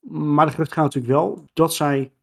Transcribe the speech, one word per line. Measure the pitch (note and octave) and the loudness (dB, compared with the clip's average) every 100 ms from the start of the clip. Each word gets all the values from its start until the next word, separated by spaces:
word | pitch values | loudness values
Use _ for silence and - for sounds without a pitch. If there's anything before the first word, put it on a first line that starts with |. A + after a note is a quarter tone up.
| C#4 | -10
Maar | D#3 D3+ D3 D#3 | -6 0 2 2
de | |
geruchten | - D#3 - | 0 -4 0
gaan | |
natuurlijk | D3 C#3 A#2+ | 0 0 0
wel | C#3 F#3 F3+ - | 2 0 -6 -10
dat | - D#3+ | 0 0
zij | - D3 C#3 C3+ _ | 0 -2 -2 -4 _